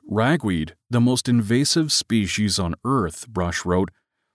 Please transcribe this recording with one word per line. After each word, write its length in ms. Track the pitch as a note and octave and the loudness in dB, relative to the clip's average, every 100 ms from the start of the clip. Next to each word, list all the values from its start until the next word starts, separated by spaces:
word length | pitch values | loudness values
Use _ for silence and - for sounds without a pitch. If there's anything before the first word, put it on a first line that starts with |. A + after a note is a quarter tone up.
| - | -6
ragweed, 680 | G#2 A#2+ D#3+ G#2+ E2+ D#2 - - | 0 2 0 0 -2 -4 -10 -2
the 140 | A#2+ | 2
most 260 | A#2+ B2+ - | 2 2 2
invasive 640 | A#2+ G#2 A#2+ C#3+ E3+ D#3 | 0 2 2 2 0 0
species 680 | - - A2+ F#2+ - G#2 F#2 | -2 0 0 0 0 0 0
on 180 | F2 E2+ | -2 -4
Earth, 460 | A#2+ C3+ E2+ - - | -2 0 -2 -6 -8
Brush 380 | G#2 F2 - F2+ | -4 -2 -2 0
wrote, 240 | F#2 F#2+ - _ _ _ | 0 0 -4 _ _ _